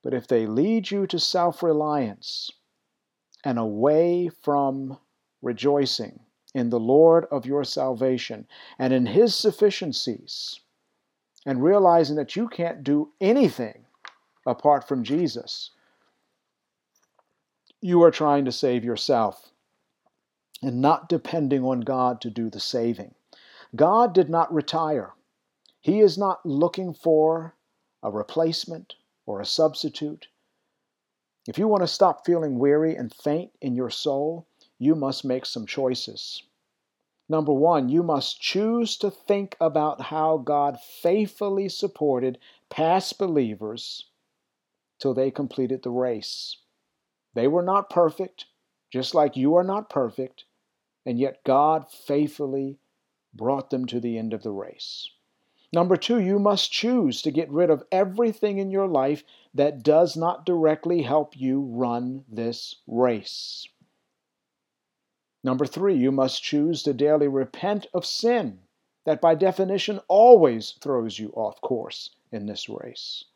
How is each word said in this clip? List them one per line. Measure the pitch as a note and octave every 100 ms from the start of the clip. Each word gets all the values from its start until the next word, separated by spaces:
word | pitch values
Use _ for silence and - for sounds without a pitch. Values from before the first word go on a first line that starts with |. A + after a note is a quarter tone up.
But | C3+
if | B2+ -
they | A#2+ A2
lead | A2 F3+ A3+ F#3+
you | G3+ F#3+
to | F3
self-reliance | - F#3 F3 - E3+ D3+ D3+ D3 A#2 G2+ - - - - _ _ _ _ _ _ _ _
and | C#3+ A#2+
away | A2 G#2 C3+ D3+ F3 F3 F3 -
from | - C#3+ C#3 C3+ C3+ C3+ _ _ _ _
rejoicing | B2+ A#2 C#3 C#3+ C3+ - G#2+ - _ _ _
in | C3+ A#2+
the | A#2
Lord | A2+ C#3 E3 E3 D#3+
of | C#3+ B2
your | C#3+
salvation | C3+ - C3+ A#2+ C3 B2+ - A2 A2+ - - -
and | C3
in | C3 A#2+
His | D#3 A#3
sufficiencies, | - G#3+ - G#3 F#3+ E3+ B2+ - A2 - - - - _ _ _ _ _ _ _ _ -
and | C3
realizing | D3 G3+ F#3 E3+ D3+ D3
that | C3+ -
you | A3+
can't | - E3+ E3
do | C3+ D3 D3+ _
anything | F#3+ B3+ G#3+ - A2+ - _ _ - _ _ _ -
apart | A#2+ D3 C#3+ -
from | C3+
Jesus, | A2+ D3 E3+ A#2+ - - - _ _ _ _ _ _ _ _ _ _ _ _ _ _ _ _ _ _ _ _ _
you | F#3 F3
are | E3+
trying | D#3+ D3+ C#3+
to | C3+
save | A#2+ C#3 B2
yourself | A#2 A2 - B2+ G#2+ - _ _ _ _ _ _ _ _ _ _ _ -
and | C3 A#2+
not | C#3 D#3+ -
depending | F3 - E3+ C#3+ C#3
on | B2+ B2+
God | A#2 C3 B2+ A#2+
to | A#2+
do | A2 A2+
the | G#2
saving. | - B2+ A#2 A#2 G#2 _ _ - - - -
God | A#2 D#3 G#3+ A#3+
did | F3+ F3
not | E3 D#3+
retire. | D#3 - D#3+ D#3+ D3 F#2+ - _ _ _ _ _ _
He | - G3+
is | G#3 E3+
not | G3 F3+ F3
looking | C#3 E3+ F3+ F#3
for | D#3 E3 D#3 D#3 E3 E3 _ _ _ _ _
a | G#2+
replacement | G#2 G#2 - E3 D#3+ - E3 F3+ - _ _ -
or | G2+
a | G#2
substitute. | - D#3 - D3+ - D3+ D#3 - _ _ _ _ _ _ _ _ _ _ _ -
If | A#2
you | G#3+
want | G#3
to | F3
stop | - F#3 -
feeling | - E3+ D#3 B2
weary | C#3 D3 D#3+ -
and | A#2+
faint | - - D3+ F#3 _
in | C#3
your | B2 B2
soul, | - D3+ C#3 D3+ E3+ - _ _ _
you | B2+
must | D#3+ C3+ C3+
make | C3+ B2+ -
some | - G#2+
choices. | - C3+ B2+ - G#2+ - - - _ _ _ _ _ _ _ _
Number | D#3 D3+
one, | C#3 D#3+ E3 B2+
you | D#3
must | F3 D3 - -
choose | - F#3 G#3+ A#3 A3+ -
to | G3+
think | - - G3+ G3 -
about | E3 D3+ D3+ -
how | - D#3 D#3 D#3+
God | B2+ D3 C#3+ B2+
faithfully | - - E3+ G3 G#3 - G3+ G3 G3
supported | - G3 - D3+ B2+ C3 B2+ _ _ _
past | - D#3+ F#3 F#3+ -
believers | G3 D#3 A#2+ G#2 G#2+ A#2 - - - _ _ _ _ _ _ _ _ _
till | C#3
they | C3 C3
completed | B2 C3+ - B2+ B2+
the | B2+
race. | B2 B2+ A2+ - - - - _ _ _ _ _ _ _
They | - B2+
were | E3
not | F3 G3 G3
perfect, | - E3+ - F#3 - - _ _ _ _
just | B2 C3
like | E3+ D3 C3+
you | C3+ E3
are |
not | F#3 G3 G#3+
perfect, | D3+ C3 - C3 - - _ _ _ _ _ -
and | A#2+
yet | C3+ -
God | - C3+ D3+ D#3+ C#3
faithfully | - - C#3+ D3 - C#3+ C#3 C3+ C#3 _ _ _ _ _
brought | A2+ A#2 C#3 C3
them | C3 B2+
to | A#2+
the | A#2+ A2+
end | A2
of | A2
the | A2
race. | G2 - - - - - _ _ _ _ _ _
Number | E3 F3+ F3+
two, | - A#3+
you | F#3 G3+
must | G3+ G3 -
choose | - A3 B3 E3 A#2+
to | D#3
get | C#3 D#3+
rid | C#3+ F3
of | D3+ -
everything | F#3 G3 G3 A#3 G#3+ G#3 G3
in | G3
your | F#3+ G3
life | D3+ C3+ D3 - _ _
that | C#3 C#3+ C#3+
does | A#2+ D3+ F3 D#3+
not | E3 F3 -
directly | F3 D#3 D#3 E3+ F3
help | C3 D3+ D3 B2+
you | C3 C3+
run | C#3 A#2 B2 A#2+ B2+ C3+ C3+
this | A2 A#2 A#2 - - -
race. | A2+ B2 A2+ G2 - - - - _ _ _ _ _ _ _ _ _ _ _ _ _ _ _ _ _
Number | C3 B2+ C3+
three, | - G3 E3
you | B2+
must | C3+ C3 -
choose | - D3 D#3 D#3
to | -
daily | B2+ D3 D3+ D3
repent | C3+ C3 - F#3 G#3 -
of | F3+ -
sin | - A3+ A#3+ D3+ F#2 _ _ _ _
that | - D#3
by | E3+
definition | D#3+ F#3 F3+ F#3+ G3 G3+ G3 -
always | F#3+ A#3 A#3 D#3 A2+ G#2+ -
throws | C#3+ C3 A2+ G2+
you | G#2+
off | - G#2+ -
course | - B2 - - - _ _
in | A2 G#2
this | G2+ -
race. | - - A#2 - - -